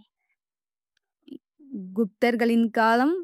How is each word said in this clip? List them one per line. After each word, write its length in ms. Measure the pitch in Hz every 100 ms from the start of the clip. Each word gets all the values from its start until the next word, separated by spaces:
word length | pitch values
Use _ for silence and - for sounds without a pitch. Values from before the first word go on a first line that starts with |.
| _ _ _ _ _ _ _ _ _ _ _ _ - - _ _ 285 240 185
குப்தர்களின் 760 | 190 214 - 240 233 233 233 233
காலம் 440 | 220 226 233 277 370